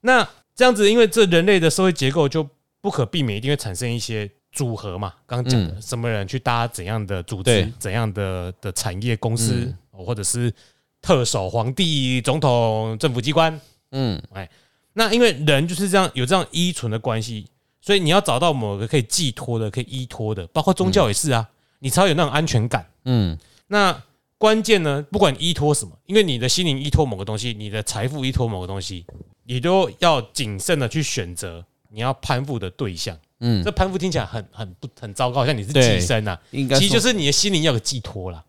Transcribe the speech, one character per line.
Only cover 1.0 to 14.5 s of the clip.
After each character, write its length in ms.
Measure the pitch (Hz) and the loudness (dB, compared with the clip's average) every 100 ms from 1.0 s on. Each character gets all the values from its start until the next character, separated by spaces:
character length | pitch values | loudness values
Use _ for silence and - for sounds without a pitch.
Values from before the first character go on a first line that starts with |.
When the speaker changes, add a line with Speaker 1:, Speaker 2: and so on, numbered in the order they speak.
| 220 | 4
Speaker 1:
这 180 | 226 196 | 4 4
人 200 | 170 180 | 4 4
类 140 | 190 | 4
的 100 | 160 | 4
社 140 | 170 | 4
会 80 | 185 | 2
结 200 | 165 135 | 2 0
构 180 | 147 139 | 2 2
就 180 | 160 147 _ _ _ | 0 -4 _ _ _
不 100 | 202 | -4
可 140 | - 117 | -2 -2
避 180 | 175 | 0
免， 140 | 127 104 | -2 -2
一 40 | |
定 80 | 127 | -2
会 80 | 147 | -2
产 180 | - 90 | -4 -6
生 160 | 123 | -4
一 60 | 117 | -4
些 320 | 110 110 101 _ _ | -4 -6 -6 _ _
组 240 | - 127 113 | -6 -4 -4
合 220 | 104 90 | -8 -6
嘛。 160 | 101 - _ | -8 -10 _
刚 180 | 120 | -6
刚 80 | 127 | 0
讲 80 | 127 85 | 2 0
的， 60 | |
Speaker 2:
嗯。 80 | 90 | -4
Speaker 1:
什 160 | - 120 | -8 -6
么 120 | 117 | -2
人 180 | 110 95 | -4 -4
去 100 | 131 | -4
搭 300 | 123 120 117 | -2 0 -2
怎 180 | - 90 | -6 -6
样 200 | 110 98 | -6 -4
的 160 | 95 | -6
组 140 | 82 98 | -6 -4
织， 60 | |
Speaker 2:
对。 300 | 92 110 95 120 | 2 2 2 -2
Speaker 1:
怎 120 | 104 | -4
样 200 | 107 113 | -2 -2
的， 400 | 98 98 92 90 92 | -4 -4 -4 -8 -10
的 100 | - | -8
产 300 | - 104 90 | -6 -6 -4
业 160 | 117 113 | -4 -2
公 180 | 117 117 | -2 0
司， 180 | 113 | 0
Speaker 2:
嗯。 240 | 120 120 87 _ | 0 -4 -10 _
Speaker 1:
哦， 140 | 95 92 | -14 -8
或 80 | |
者 100 | 107 | -4
是 300 | 98 120 120 - _ _ _ _ | -4 -2 -2 -4 _ _ _ _
特 240 | - 156 120 | 2 2 2
首、 240 | 120 95 | -2 -2
皇 240 | 113 110 | -2 -2
帝、 480 | 131 175 147 127 127 | 0 0 2 0 0
总 180 | 123 147 | 0 0
统、 580 | 143 120 113 110 110 110 | 2 4 2 0 -4 -2
政 140 | 156 | -2
府 60 | 123 | -2
机 120 | 117 | 0
关。 280 | 156 160 156 - _ _ | 2 2 -2 -16 _ _
Speaker 2:
嗯。 300 | 135 127 92 - | -4 -2 -2 -8
Speaker 1:
哎， 140 | 98 90 | -14 -16